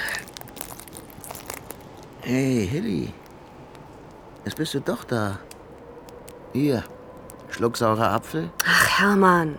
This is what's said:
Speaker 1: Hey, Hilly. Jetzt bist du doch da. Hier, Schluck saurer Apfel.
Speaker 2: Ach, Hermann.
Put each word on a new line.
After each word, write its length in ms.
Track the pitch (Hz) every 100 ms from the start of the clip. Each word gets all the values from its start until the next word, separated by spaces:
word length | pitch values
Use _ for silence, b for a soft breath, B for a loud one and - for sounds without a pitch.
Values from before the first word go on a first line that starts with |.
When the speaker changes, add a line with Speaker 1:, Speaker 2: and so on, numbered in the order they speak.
| B B - - - - - - - - - - - - - - - - - - - -
Speaker 1:
Hey, 440 | - 127 135 123 95
Hilly. 460 | 147 226 85 58 - - - - - - - - - - - - -
Jetzt 120 | 104 -
bist 180 | 156
du 60 | 143
doch 240 | - 233
da. 340 | - 120 104 95 - - - - - - - - - - -
Hier, 300 | 123 147 120 - - - - - - -
Schluck 260 | - 117 117
saurer 340 | 113 110 110
Apfel. 380 | 110 - 160 170 - -
Speaker 2:
Ach, 320 | - - -
Hermann. 580 | 202 202 190 175 156